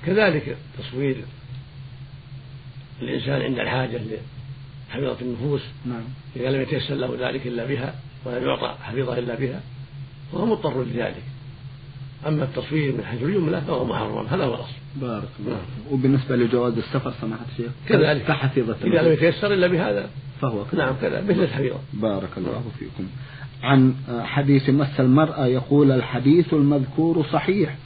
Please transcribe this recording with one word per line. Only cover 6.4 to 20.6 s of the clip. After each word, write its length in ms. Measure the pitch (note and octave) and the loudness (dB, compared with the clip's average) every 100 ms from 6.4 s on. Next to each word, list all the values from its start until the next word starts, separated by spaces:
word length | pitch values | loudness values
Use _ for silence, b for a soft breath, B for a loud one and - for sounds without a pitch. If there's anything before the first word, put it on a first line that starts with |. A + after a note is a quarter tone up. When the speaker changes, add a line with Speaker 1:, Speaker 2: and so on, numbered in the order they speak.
| B2+ | -2
Speaker 1:
لم 100 | C3+ | 0
يتيسر 340 | B2 C3+ - C#3 | 0 -2 -2 -4
له 340 | B2 B2 B2+ | -4 -2 -4
ذلك 180 | C3 C3+ | -4 -4
إلا 180 | A#2+ A#2+ | -6 -4
بها 300 | C#3 C3 - - - B2 | -4 -4 -8 -16 -14 -8
ولم 180 | B2 | -4
يعطى 320 | C3 C3 B2 - | -2 -2 -2 -6
حفيظة 340 | F#2+ A#2 B2+ A#2+ | -8 -4 -2 -2
إلا 180 | A#2+ A#2 | -4 -4
بها، 260 | C3 F#3 - - - - - - - | -4 -4 -12 -14 -16 -14 -16 -16 -10
فهو 140 | D#3+ A3 | -2 0
مضطر 380 | A3 D#3 C3 | 0 0 -2
لذلك. 400 | B2 A2+ A2 E2+ - - - - - - - - - - D3 | -2 -2 -4 -4 -12 -14 -16 -16 -16 -16 -16 -14 -14 -8 -2
أما 160 | D3+ | 0
التصوير 480 | C3+ B2+ - D#3 D3 | 0 -4 -2 0 0
من 120 | A#2+ G2 | -2 -4
حيث 180 | A#2 | -4
الجملة 360 | C3+ G3+ D#3 F3+ | 0 2 2 0
فهو 260 | C#3+ C#3+ B2+ | -2 -2 -2
محرم، 420 | - G#2+ G#2+ G#2+ | -2 -2 -4 -2
هذا 160 | E3 | 0
هو 120 | C#3 A2+ | 0 -2
الأصل. 180 | - - - C#3 | -8 -12 -12 -8
Speaker 2:
بارك 340 | B2+ A2 G2+ - | -6 -6 -8 -8
الله 120 | G#2 | -6
Speaker 1:
نعم. 100 | G#2 | -6
Speaker 2:
فيك. 320 | F2+ - - | -6 -12 -4
وبالنسبة 420 | C#3 C3 C#3 C3 B2+ | 2 4 4 4 2
لجواز 420 | A#2 B2 B2 A2+ | 4 4 2 0
السفر 360 | A2+ C#3+ C3+ B2+ | -2 -2 -4 -6
سماحة 240 | A2 G#2+ A#2+ | -6 -6 -8
الشيخ؟ 200 | - A#2 - - | -8 -8 -8 2
Speaker 1:
كذلك. 360 | - D3+ D3 | 6 6 4
Speaker 2:
كحفيظة 520 | A2+ C#3+ C3+ C3 A2+ G#2+ | 2 2 2 2 0 0
Speaker 1:
إذا 40 | - | 2
لم 180 | E3 D#3+ | 6 6
Speaker 2:
النفوس. 180 | D#3 | 6
Speaker 1:
يتيسر 300 | E3 - G#3 | 4 4 2
إلا 140 | G3+ F3+ | 4 4
بهذا. 420 | F3 G#3 G2+ - - - - | 4 2 0 -2 -10 -14 -4
Speaker 2:
فهو 220 | C3+ G#2+ | -2 -2